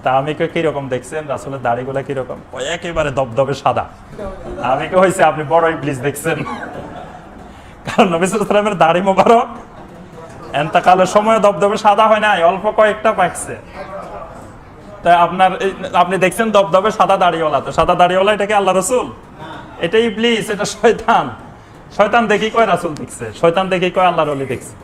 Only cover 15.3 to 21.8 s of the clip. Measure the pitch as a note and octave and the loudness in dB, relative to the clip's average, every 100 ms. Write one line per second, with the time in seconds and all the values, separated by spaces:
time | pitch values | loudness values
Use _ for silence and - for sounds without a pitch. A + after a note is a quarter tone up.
15.3 | F3+ F#3 F#3+ G3 F#3+ F3+ F3+ F3 F#3+ F3+ | 4 2 2 -4 -6 -4 0 2 2 0
16.3 | F3+ A3+ G3+ F#3+ F3+ G3+ G3+ F#3 F#3+ F3+ | 0 2 2 4 2 2 0 2 4 2
17.3 | E3 D#3+ C#3 A#2+ C3+ E3 F3 F3 F#3 G3 | 2 0 -2 -2 -2 0 4 4 4 2
18.3 | G#3 G3+ G#3 F#3+ F#3+ F#3 B3+ - - - | 0 0 2 2 0 0 -2 -2 -10 -20
19.3 | - - - - - E3+ A3 A#3 G3+ A#3 | -20 -18 -16 -18 -8 -2 0 0 0 0
20.3 | A3+ F#3+ G3+ G3 - A#3+ G3+ - A3 C#3 | 0 -2 -4 -6 0 0 0 2 0 0
21.3 | A2 - - - - | -8 -18 -20 -20 -20